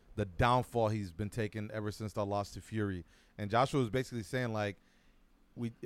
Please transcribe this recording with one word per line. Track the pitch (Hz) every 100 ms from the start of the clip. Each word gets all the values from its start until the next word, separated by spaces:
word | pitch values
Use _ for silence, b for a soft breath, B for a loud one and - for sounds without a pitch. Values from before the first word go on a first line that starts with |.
| - -
the | 101
downfall | 85 120 127 - 120 107
he's | 110 95
been | 82 101
taking | - 107 110 104
ever | 110 107
since | - 107
the | 113 101
loss | 101 98
to | 98
Fury. | - 107 101 90 - - _ -
And | 101
Joshua | 113 139 143
was | 113
basically | 131 127 120
saying, | 101 127 123
like, | 107 104 98 _ _ _ _ _ _ _ -
we, | 117 -